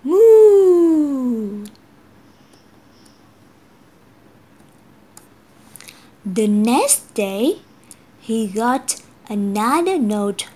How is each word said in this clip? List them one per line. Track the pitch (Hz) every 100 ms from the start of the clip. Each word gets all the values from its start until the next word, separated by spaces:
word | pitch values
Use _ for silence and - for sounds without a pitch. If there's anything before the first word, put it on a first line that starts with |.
| 262
moo." | 370 453 440 427 403 381 349 339 320 294 269 247 226 208 208 208 _ _ _ _ _ _ _ _ _ _ _ _ _ _ _ _ _ _ _ _ _ _ _ _ _ _ _ _ _ _ _ _ _ _ - _ _ _ _ _ - - - - _ 208 185
The | 214
next | 208 220 254 539 - - -
day, | 196 196 262 415 _ _ _ - _ _ -
he | 226 214
got | 196 240 262 247 - - _ - 208
another | 202 202 226 302 349 370 214 208
note. | 202 202 -